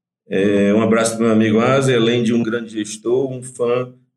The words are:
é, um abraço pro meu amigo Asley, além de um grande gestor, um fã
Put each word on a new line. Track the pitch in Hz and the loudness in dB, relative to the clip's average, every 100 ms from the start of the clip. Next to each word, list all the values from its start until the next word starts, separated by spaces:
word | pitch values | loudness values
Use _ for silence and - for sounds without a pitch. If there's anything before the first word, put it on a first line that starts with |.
| _ _ - | _ _ -6
é, | 98 98 101 101 | -2 0 2 2
um | 104 | 2
abraço | 113 113 113 113 | 2 2 0 0
pro | |
meu | 117 | 2
amigo | 110 110 107 | 2 2 2
Asley, | 123 135 135 123 | 2 2 2 2
além | 113 120 | 2 0
de | 113 | 0
um | 120 | 0
grande | 113 117 110 | 0 -4 -6
gestor, | 107 104 107 117 127 139 | -8 -8 -8 -2 -2 -2
um | 127 | -6
fã | 123 - 120 123 127 - _ | -12 -6 -2 -2 -4 -12 _